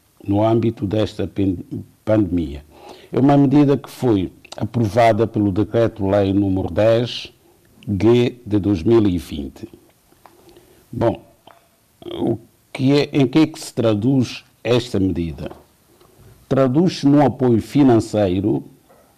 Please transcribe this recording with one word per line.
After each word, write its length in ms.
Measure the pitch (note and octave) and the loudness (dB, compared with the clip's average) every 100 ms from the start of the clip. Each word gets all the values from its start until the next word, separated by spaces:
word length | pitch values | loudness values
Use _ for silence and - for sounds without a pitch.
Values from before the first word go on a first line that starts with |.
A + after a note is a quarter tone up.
| _ _ G2+ | _ _ -4
no 160 | G2+ | 0
âmbito 440 | A2+ A#2 A2 A2+ G2+ | 0 0 0 -4 -4
desta 400 | G#2+ G2+ - F#2+ | -2 -4 -4 -8
pen-, 320 | - G2 F2+ - A2+ G2+ _ | -4 -4 -4 -8 -14 -14 _
pandemia. 600 | - A2 F#2 F2 D2+ C#2+ - - - - - | -2 0 0 -2 -4 -10 -18 -20 -20 -20 -8
É 80 | A2+ | -2
uma 160 | C#3 C#3+ | 2 4
medida 400 | C#3 D3 C#3 C#3 | 4 4 4 0
que 140 | - | -4
foi 420 | - B2+ G2+ E2 - - - | -4 0 0 -2 -10 -20 -10
aprovada 680 | G#2+ A#2+ A2 G#2+ A#2 G#2+ A2+ | -6 -2 -2 2 4 4 0
pelo 260 | A2 G#2 | 0 0
Decreto-Lei 840 | F#2 G2+ A#2 A2+ - G2 G2+ G2 | 0 -2 0 -2 -2 0 0 2
número 380 | G2 G2 F#2+ F2 | 0 0 -2 -4
dez 600 | E2 A2 A2+ A#2+ - - _ _ _ _ _ - | 0 2 2 0 -8 -14 _ _ _ _ _ -6
G 500 | G2 G#2+ A#2+ B2 - - | 0 4 4 2 -2 -4
de 140 | G2+ | -2
dois 240 | F#2 G2 | 0 0
mil 240 | D#2 A#2 G#2 | 2 2 2
e 100 | F2 | -2
vinte. 500 | - D2+ C2+ - - - _ _ _ _ - _ _ - _ _ _ | -6 -10 -12 -14 -20 -20 _ _ _ _ -20 _ _ -20 _ _ _
Bom, 320 | A#2 A#2 - - _ _ - _ _ _ _ - | -4 -2 -2 -8 _ _ -20 _ _ _ _ -14
o 320 | - - A2+ - _ _ | -6 -4 -4 -8 _ _
que 220 | - C3 | -4 0
é, 160 | C#3+ C#3+ | 2 0
em 140 | D3 B2+ | 0 0
que 140 | D#3+ | 2
é 80 | D3+ | 0
que 120 | - | -2
se 140 | - | -12
traduz 680 | - A2+ G#2 A#2+ C3+ A#2 - - _ | -2 0 0 0 0 0 -6 -20 _
esta 360 | A2 B2 - G2+ | -2 -2 -2 -2
medida? 500 | F#2+ E2+ E2 C#2+ - - _ _ _ _ _ _ - - - | -2 -2 -6 -8 -14 -16 _ _ _ _ _ _ -20 -18 -4
Traduz-se 600 | C3+ C3+ C3 F3+ - C#3+ | 0 0 2 0 0 2
num 180 | C#3+ C3+ | 4 4
apoio 340 | - B2+ A#2 | 2 0 0
financeiro 1040 | - C#3+ C3+ A2+ - G#2+ G2 F#2 G2+ C#3 - - _ _ _ | 0 2 4 4 2 0 0 0 -2 -2 -6 -18 _ _ _